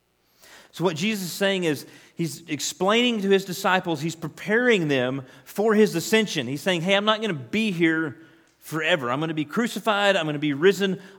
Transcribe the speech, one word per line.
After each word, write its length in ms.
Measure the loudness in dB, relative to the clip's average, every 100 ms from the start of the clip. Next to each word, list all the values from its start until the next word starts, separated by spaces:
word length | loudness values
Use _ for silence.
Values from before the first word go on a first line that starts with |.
| _ _ _ _ -20 -20 -18
So 140 | -4
what 120 | -2 -2
Jesus 300 | -2 -4 -6
is 60 |
saying 320 | -2 0 0
is, 200 | 0 -2 -6 -20 -14
he's 300 | -6 -6 -6 -10
explaining 760 | -8 -6 -2 0 2 2 0
to 80 | 2
his 140 | 2
disciples, 560 | 0 -4 0 0 0 -2
he's 160 | -4 -6
preparing 720 | -10 -10 -2 0 4 2 2
them 380 | 2 0 -2 -8 -18
for 300 | -10 -2 2
his 200 | 4 4 2
ascension. 500 | 0 2 2 -2 -4
He's 160 | -4
saying, 200 | -2 0
"Hey, 120 | 2
I'm 100 | 2
not 160 | 2 0
gonna 140 | -2
be 380 | -6 -4 -2 -2
here 440 | 2 2 2 -2 -8 -18 _ _ _
forever. 520 | -10 -4 0 0 0
I'm 100 | -2
gonna 140 | -2
be 100 | -4
crucified, 720 | -4 -2 -4 -2 -2 2 4 2
I'm 80 |
gonna 140 | 0 -2
be 160 | -2
risen 440 | 2 4 4 0 -4 -8